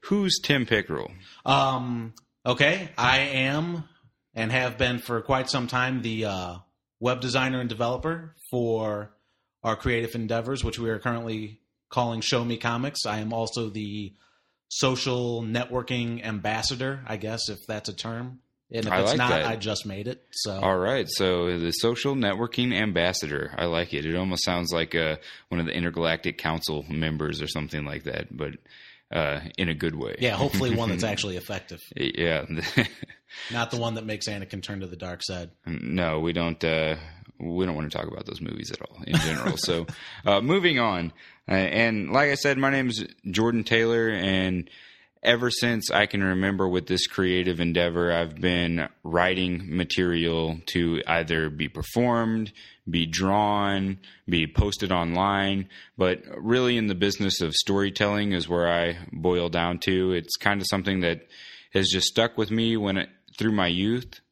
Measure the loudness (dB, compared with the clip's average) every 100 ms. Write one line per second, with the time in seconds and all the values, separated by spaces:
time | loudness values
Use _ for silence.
0 | 0 2 2 0 2 2 4 0 0 -6
1 | -6 -12 -20 -10 2 4 4 0 -4 -6
2 | -6 -14 _ _ -2 4 4 4 -4 0
3 | 4 4 2 0 0 0 -2 -4 -8 _
4 | _ _ _ -4 0 2 0 0 0 0
5 | -2 -4 0 0 2 -2 0 0 0 -2
6 | -2 -2 -2 -2 -6 -10 -16 _ _ _
7 | -2 0 0 0 0 -2 -4 -2 -2 0
8 | -4 -6 -10 _ -6 -2 0 0 -2 -4
9 | -8 _ _ _ _ _ -2 0 0 0
10 | -2 -4 -2 -2 -2 -4 -4 -2 -4 -2
11 | -2 -4 -4 -6 -8 -14 _ _ _ -2
12 | 0 -2 0 0 0 -2 -2 -2 -4 -4
13 | -4 -4 -4 -2 -2 -4 -6 -6 -8 -8
14 | -10 _ _ _ _ _ _ 0 2 2
15 | 0 0 -2 -2 -2 -2 -2 -4 -2 -4
16 | -2 -4 -6 -4 -2 -2 -2 -2 -4 -6
17 | -8 -6 -6 -4 -6 -8 -8 -8 -8 -10
18 | -8 -8 -8 -12 _ _ _ -4 2 4
19 | 4 4 4 2 2 -2 -2 -4 -4 -6
20 | -8 -8 _ -8 -6 0 2 4 2 0
21 | -2 2 2 4 2 0 0 2 0 2
22 | 0 2 0 0 -2 0 0 2 2 4
23 | 2 2 -2 -4 -4 -2 0 0 0 -2
24 | -2 -2 0 -2 0 0 0 0 0 0
25 | 0 -2 -8 -20 _ -4 -2 -2 -2 0
26 | 0 0 -4 -4 -2 -2 -4 -6 -4 -2
27 | -2 -2 -4 -4 -6 -6 -6 -6 -8 -8
28 | -8 -8 -8 -8 -8 -10 _ -20 -20 -20
29 | _ -2 0 -2 -8 -2 -2 0 -2 -4
30 | -6 -2 -2 2 0 2 0 0 0 0
31 | -2 -2 -4 -6 -8 -10 -10 -18 -14 -4
32 | -4 0 0 0 -2 -6 0 2 0 -2
33 | -18 -20 _ -14 -8 -4 -2 -2 -2 -4
34 | -6 -6 -6 -8 -8 -10 -8 -8 -8 -10
35 | -10 -8 -6 -6 -8 _ -8 -6 -2 0
36 | 2 0 0 0 0 0 2 2 2 -2
37 | -8 -20 -20 -12 -6 -2 0 -2 -4 -6
38 | -8 -10 -12 -10 -8 -8 -10 -12 -14 -16
39 | -2 0 0 -2 -2 -2 -2 -2 -4 -10
40 | -14 -4 2 4 4 2 4 2 2 0
41 | -4 -8 -20 -16 0 2 2 4 2 2
42 | 0 2 2 2 0 2 2 2 0 -2
43 | -8 -10 -4 2 2 2 2 4 4 4
44 | 2 2 2 2 2 0 -4 -12 -20 -20
45 | _ _ 4 4 4 0 0 0 2 2
46 | 2 2 2 2 2 2 2 0 0 0
47 | 0 0 2 4 2 2 2 4 2 2
48 | 2 2 0 0 0 2 2 0 -2 _
49 | -2 2 4 2 0 -2 -2 -2 0 2
50 | 2 2 2 2 0 -2 -2 0 2 0
51 | 2 0 2 0 0 -2 -6 -6 -4 0
52 | 2 2 2 -2 -4 -10 -20 -16 -4 0
53 | 0 0 2 4 4 2 2 0 -2 -4
54 | -12 -16 -2 0 2 4 2 2 0 2
55 | 2 2 2 2 2 0 -4 -12 -20 2
56 | 2 2 -4 -8 2 4 4 2 0 2
57 | 0 2 0 0 0 0 2 2 2 2
58 | 2 2 0 0 0 2 2 2 0 -2
59 | -8 0 2 2 2 2 0 0 0 2
60 | 2 0 0 2 4 2 0 0 0 2
61 | 2 0 -6 -20 -20 -20 -2 2 2 2
62 | 2 2 2 2 0 2 2 2 2 0
63 | -2 _ _ -2 2 4 2 2 0 0
64 | -4 -18 _